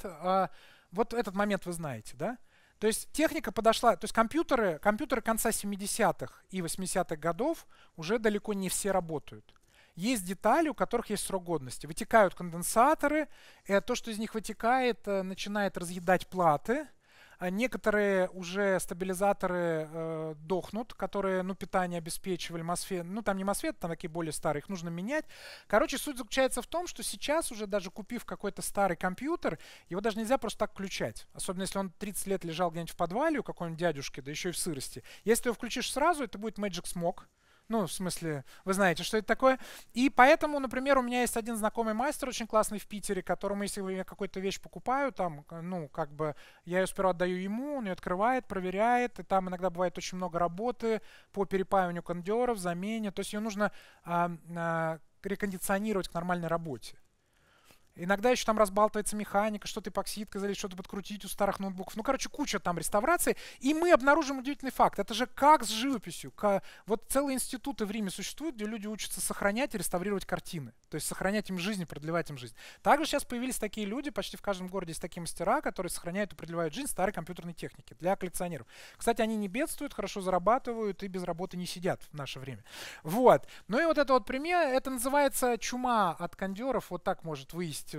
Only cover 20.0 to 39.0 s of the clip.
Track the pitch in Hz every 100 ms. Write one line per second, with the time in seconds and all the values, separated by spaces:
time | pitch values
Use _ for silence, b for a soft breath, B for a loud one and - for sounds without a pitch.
20 | 160 160 160 151 156 185 - 208 214 -
21 | 190 202 190 185 185 190 185 190 180 175
22 | 165 - 196 175 - 170 165 175 - 180
23 | 170 208 208 190 196 196 320 - 170 165
24 | 160 170 160 - 165 147 - 185 170 170
25 | 202 302 - B B B B 208 302 269
26 | - 254 233 262 262 262 - 330 359 -
27 | 208 208 - 311 - 214 208 202 185 -
28 | 190 240 - 180 202 190 - - 196 170
29 | 185 185 277 339 254 160 B B B 180
30 | 220 208 220 269 214 - 208 - 190 -
31 | 135 - - - - 185 190 196 190 -
32 | 208 185 190 190 170 160 180 165 165 -
33 | 170 208 320 285 180 - 170 160 170 139
34 | - - 135 151 185 160 185 139 - 123
35 | - B 196 233 - 208 226 254 - -
36 | 311 311 240 202 220 202 208 175 - 180
37 | 170 - - _ b b b 226 175 -
38 | 185 - 165 143 - B 190 190 190 165